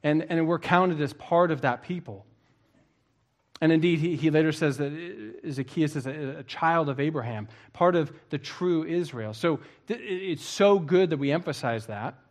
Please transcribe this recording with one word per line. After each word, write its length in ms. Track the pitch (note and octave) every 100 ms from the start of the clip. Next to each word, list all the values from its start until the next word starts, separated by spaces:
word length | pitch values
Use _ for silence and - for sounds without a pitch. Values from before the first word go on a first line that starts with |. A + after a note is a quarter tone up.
And, 240 | D3+ D3+ D#3
and 180 | E3 D#3+
we're 120 | E3
counted 420 | - F3 F#3 D#3+
as 100 | C#3+
part 400 | - - E3+ F3
of 100 | D3+
that 220 | C3 A#2+
people. 420 | - F3+ D#3 G2 - _ _ _ _ _ _ _ _ _ _ _ _ -
And 100 | D#3+
indeed, 280 | D#3+ E3+ E3
he, 180 | D#3+ D3
he 120 | D#3
later 220 | D3+ D#3+
says 260 | D3+ D#3 C3
that 640 | C#3+ D3+ F3 G3 G#2+ A#2 C3+
Zacchaeus 460 | C3+ C3 - D3+ D3
is 100 | B2+
a, 340 | D3+ C#3 D3+
a 40 |
child 460 | - - E3 E3 D3
of 100 | C3+
Abraham, 480 | D3 D#3 A#2 A2 G#2+ - -
part 240 | - F3 F3
of 160 | D3 - _
the 80 | D3
true 460 | - - F3+ E3+
Israel. 500 | E3 E3+ E3 B2 A2
So 280 | A2 F3 D3 - - _
th-, 140 | A#3
it's 420 | - F#3 F#3+ D3+
so 360 | - - G3+ G3+
good 320 | D3+ F3+ F#3
that 60 | D#3
we 140 | C#3
emphasize 540 | D3+ F3 C#3+ C3 A2+ A2
that 300 | G#2 A#2+ - _